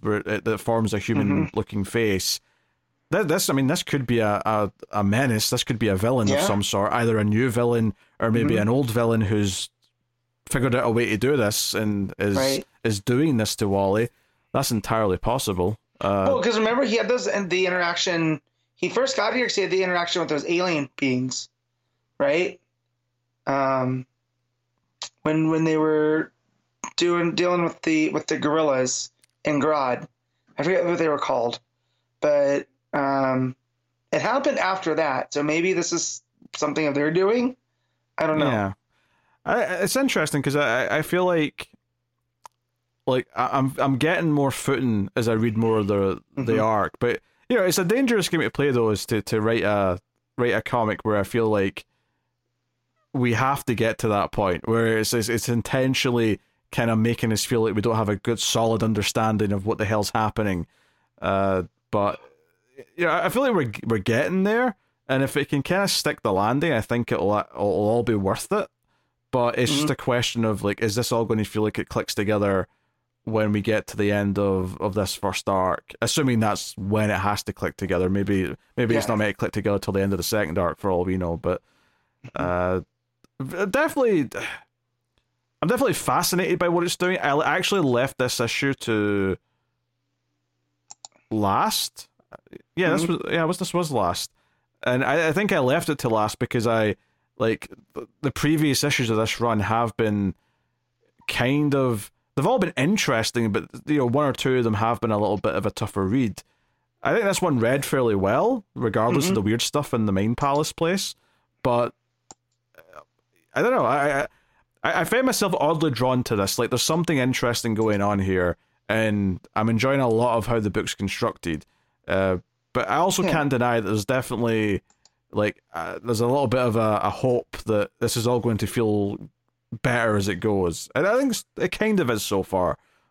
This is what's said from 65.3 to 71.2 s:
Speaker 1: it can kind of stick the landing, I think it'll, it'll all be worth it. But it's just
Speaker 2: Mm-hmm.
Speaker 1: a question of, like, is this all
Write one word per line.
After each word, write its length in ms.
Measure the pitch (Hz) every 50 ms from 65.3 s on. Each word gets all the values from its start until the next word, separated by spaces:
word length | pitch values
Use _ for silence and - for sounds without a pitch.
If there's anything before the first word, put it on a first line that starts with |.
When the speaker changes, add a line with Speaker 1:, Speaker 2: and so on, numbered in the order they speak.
| -
Speaker 1:
it 140 | 147 135 -
can 120 | 156 143 135
kind 200 | - 175 196 202
of 80 | 175
stick 320 | - - - 151 - - -
the 100 | 113 95
landing, 400 | 92 101 110 127 143 165 170 143
I 80 | 113
think 320 | 110 - 120 120 117 - 123
it'll, 240 | 85 85 98 104
it'll 240 | 104 - - - 64 101
all 400 | 104 85 95 104 104 113 120 110
be 120 | 123 110
worth 360 | 101 95 98 113 - - -
it. 160 | 190 214 - - _ _ _ _ _ _ _ _ _ _ _ _
But 280 | - 127 120 120 117 120
it's 120 | 123 120
just 140 | 147 143 151
Speaker 2:
Mm-hmm. 80 | 151 131
Speaker 1:
a 40 |
question 480 | - - 135 120 123 120 - - 117 113
of, 200 | 110 107 95 -
like, 160 | 101 101 -
is 140 | 117 110 98
this 180 | 120 120 - 127
all 120 | 117